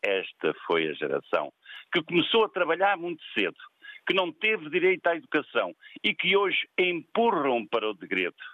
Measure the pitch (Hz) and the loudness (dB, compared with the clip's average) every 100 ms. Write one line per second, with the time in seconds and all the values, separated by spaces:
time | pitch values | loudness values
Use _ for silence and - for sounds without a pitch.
0 | - 98 85 - 80 76 - 85 80 71 | 0 -2 -4 -4 -2 -2 0 0 0 -4
1 | 76 69 - 85 73 _ - - - 175 | -4 -4 -2 -4 -4 _ -20 -20 -4 -4
2 | 165 170 - 226 214 185 165 170 196 190 | 0 0 2 2 2 0 0 2 2 0
3 | 175 165 - - 92 - - _ - - | -4 -8 -6 -2 -2 -2 -20 _ -20 -14
4 | - 190 180 151 220 220 151 175 180 180 | -2 0 0 -2 -2 -2 -2 0 2 2
5 | 175 165 - 151 - 117 92 - - - | 0 -2 0 -2 0 -2 -2 -6 -20 -6
6 | 208 - 175 196 196 156 - - 180 175 | -4 -2 2 2 2 0 -4 0 0 0
7 | - - 233 185 139 120 113 117 107 101 | -4 2 2 4 2 0 0 -2 -2 -6
8 | 87 92 90 - - | -4 -2 -2 -4 -20